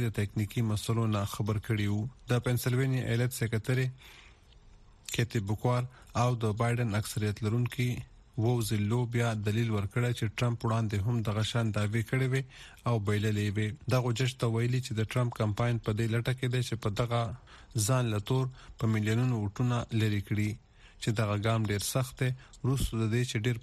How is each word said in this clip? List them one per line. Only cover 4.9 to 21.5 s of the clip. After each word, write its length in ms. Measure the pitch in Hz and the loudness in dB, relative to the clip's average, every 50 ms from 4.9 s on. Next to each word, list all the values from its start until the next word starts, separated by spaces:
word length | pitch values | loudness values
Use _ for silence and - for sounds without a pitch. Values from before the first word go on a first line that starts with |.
| - - - - - | -20 -20 -12 -6 0
کیتی 260 | - 117 - - 117 98 98 | 0 0 0 0 -2 0 0
بوکوار 340 | 107 - - 123 123 123 123 127 - - - - - 107 | -4 0 0 0 0 0 -2 -6 -10 -18 -20 -6 0 0
او 80 | 120 123 123 113 | 2 2 2 0
د 100 | 113 110 104 | 0 -2 0
بایدن 380 | 110 120 120 120 117 120 113 101 | 0 0 0 2 0 0 0 0
اکثریت 460 | 110 107 - - 107 107 107 101 - 110 | -2 -2 -2 -4 -2 -2 -2 -2 0 -2
لرونکي 440 | 107 110 123 123 120 - - 123 123 120 131 127 - - - - - - - | 0 0 0 0 -2 -2 -2 -2 -2 -2 -6 -8 -14 -20 -20 -20 -10 -4 0
وو 100 | 110 120 123 120 110 | 2 2 2 2 0
ضلعو 320 | 101 110 104 104 101 117 123 123 113 117 | 0 0 0 0 0 0 0 0 0 0
بیا 160 | 117 117 117 113 110 104 | 0 0 0 0 0 -2
دلیل 220 | 107 104 117 117 113 | 0 0 0 0 0
ورکړی 400 | 110 104 98 98 - 123 120 120 117 - | 0 -2 -2 -2 -2 0 0 0 0 -2
چې 160 | 113 107 - | -2 -4 0
ټرمپ 280 | - 123 120 120 113 - | 0 0 0 0 0 0
وړاندې 320 | 117 113 113 113 104 107 104 95 | 0 0 2 0 0 0 0 0
هم 180 | 120 120 117 107 110 | 0 0 0 0 0
دغه 140 | 101 110 110 - | 0 0 -2 0
شان 220 | - 117 113 107 98 | 0 0 0 0 0
دعوې 260 | 107 104 101 107 117 110 - | 0 0 0 0 -2 0 0
کړې 180 | - 131 131 127 | 0 0 0 2
وې 120 | 131 135 131 - - - - - - - - | 0 -2 -2 -4 -14 -20 -20 -20 -20 -6 -2
او 80 | 123 120 113 101 | 0 0 2 2
بایللې 400 | 104 104 101 104 110 107 104 104 104 98 | 2 0 2 2 2 2 2 0 0 0
وې. 120 | 110 107 107 104 - - - 127 | 0 -2 -2 -4 -6 -2 0 2
دغو 200 | 127 120 127 117 110 | 2 2 0 0 0
جج 180 | 131 123 127 - - | 0 -2 0 0 0
ته 40 | 117 113 | 0 2
ویلي 280 | 113 120 120 123 127 127 | 2 0 2 0 -2 -2
چې 80 | - 104 107 | -2 -2 -2
د 100 | 110 - | -2 0
ټرمپ 240 | - 127 123 120 - - | 0 0 0 0 0 0
کمپاین 400 | 110 107 101 - 120 120 120 113 - | 0 0 2 0 0 0 0 0 0
په 60 | - 107 | -2 0
دې 100 | 104 117 110 110 | 0 0 0 0
لټه 200 | 117 113 - 127 127 | 0 0 0 -2 -2
کې 80 | - 127 123 | -2 -2 0
دی 80 | 127 120 | -2 -2
چې 80 | - 117 107 - | -2 -4 -2 -2
په 60 | 110 101 - | -2 0 0
دغه 220 | 123 113 120 117 117 104 127 - - - - - - - - 117 101 | -2 0 0 -2 -2 -2 -6 -10 -14 -20 -20 -20 -20 -6 -2 0 2
ځان 260 | 101 131 127 123 113 107 | 4 4 2 2 2 0
له 60 | 104 101 - | -2 0 0
تور 160 | 131 131 131 127 127 - - - - | 2 2 2 0 -4 -12 -20 -20 -6
په 140 | - - 110 110 | -2 0 2 2
میلیونونو 420 | 107 104 107 110 117 127 127 123 110 | 2 2 2 2 4 4 2 2 0
ووټونه 380 | 104 98 - - 127 123 120 120 - - 117 110 | -2 -2 -2 0 0 2 2 0 -2 0 0 2
لرې 220 | 110 107 104 101 98 - | 2 4 2 0 0 0
کړي 200 | 107 104 104 107 107 - - - - - - - - - | 0 0 0 0 -2 -6 -14 -20 -20 -20 -20 -20 -16 -4
چې 80 | - 123 110 110 | -2 -2 0 0
دغه 160 | 113 104 104 104 101 | 0 0 0 0 2
ګام 220 | 113 | 2